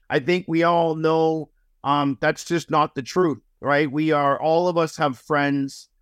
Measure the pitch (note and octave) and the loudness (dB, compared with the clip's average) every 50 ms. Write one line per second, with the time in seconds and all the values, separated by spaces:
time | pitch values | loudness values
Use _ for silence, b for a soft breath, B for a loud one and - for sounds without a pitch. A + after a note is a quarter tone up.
0 | _ - C3+ C#3+ B2+ D3 F3+ F#3 F3+ - E3 E3 E3 E3+ F3 E3+ E3 E3 D#3+ D#3+ | _ -4 -4 -2 0 0 -2 -2 -2 -2 0 2 2 2 2 2 2 0 0 0
1 | D#3 D#3+ D#3+ D#3+ D#3+ D#3+ D#3+ D#3+ D3 - _ _ _ _ _ _ - C3+ C#3+ C#3+ | 0 2 2 2 2 2 0 -2 -6 -10 _ _ _ _ _ _ -4 -2 0 0
2 | C#3+ C#3 C3+ - - D3+ D#3+ - - - E3+ E3+ - - F3 D3+ D3+ D#3 - C#3+ | 0 0 -2 0 -2 -2 -2 -2 -4 -4 -4 -4 -2 0 0 0 0 0 -2 -8
3 | B2 - - F#3 F3+ E3 C3+ A#2+ - _ _ _ - C3 C#3+ C#3+ D#3 C#3+ B2 D3+ | -10 -4 0 0 0 0 0 -4 -8 _ _ _ -2 0 0 2 0 0 -2 -2
4 | D#3 D#3 D3+ D3 C#3+ C#3 C#3 - C#3+ D#3 D#3+ E3+ F3+ F3+ E3+ E3+ E3 D#3 - - | 0 2 2 2 2 2 0 0 0 0 2 2 2 2 0 0 0 -2 -2 -2
5 | D#3 C#3+ B2+ - - - D#3 D3 C#3+ C#3+ C#3 C#3 C#3 C#3 - - - _ _ _ | -2 -2 -2 -4 -6 -2 0 0 2 2 0 0 -2 -4 -8 -12 -20 _ _ _